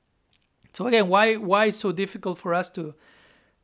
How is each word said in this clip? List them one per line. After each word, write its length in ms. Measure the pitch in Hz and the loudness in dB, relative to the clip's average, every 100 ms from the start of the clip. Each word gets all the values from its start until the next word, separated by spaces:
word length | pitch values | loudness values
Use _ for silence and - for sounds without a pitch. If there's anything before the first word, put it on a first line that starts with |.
| _ _ _ _ _ _ _ | _ _ _ _ _ _ _
So 140 | - 226 | -8 0
again, 220 | 226 185 | 2 4
why, 280 | 196 220 220 | 4 4 0
why 300 | 196 196 214 | 0 2 2
it's 120 | 214 | 0
so 140 | 196 | -4
difficult 460 | 175 196 202 190 170 | -4 -6 -6 -8 -6
for 160 | 180 | -4
us 160 | 175 180 | -4 -4
to, 240 | - 151 - _ _ _ _ _ _ | -10 -12 -14 _ _ _ _ _ _